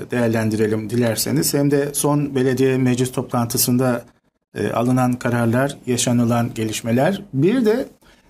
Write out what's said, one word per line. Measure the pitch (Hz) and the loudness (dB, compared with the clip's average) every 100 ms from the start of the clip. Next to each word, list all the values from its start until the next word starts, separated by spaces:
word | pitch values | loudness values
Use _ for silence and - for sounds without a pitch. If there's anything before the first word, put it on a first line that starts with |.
| - | -2
değerlendirelim | 123 117 113 110 107 107 107 107 | 0 0 0 0 0 0 0 -2
dilerseniz, | 120 120 110 113 131 - | 0 0 0 -2 0 0
hem | 143 143 | 2 2
de | 143 143 | 2 0
son | - 147 147 143 131 | -2 0 0 0 0
belediye | 131 123 131 131 | 0 2 2 2
meclis | 127 123 127 | 2 2 0
toplantısında, | 131 123 123 117 120 - 123 127 117 - _ _ _ _ - | -2 -4 -2 -2 -2 0 2 2 -2 -6 _ _ _ _ -4
e, | 104 | -2
alınan | 113 123 127 127 | 0 0 2 0
kararlar, | 123 123 120 117 123 143 - - | 0 -2 0 0 0 -2 -4 -4
yaşanılan | 120 127 120 117 120 117 117 | -2 0 2 2 0 -2 -4
gelişmeler. | 110 107 117 120 156 196 - | -6 -6 -2 0 0 -2 -6
Bir | 131 170 262 208 | 0 2 2 2
de, | 240 - _ _ _ | 0 -2 _ _ _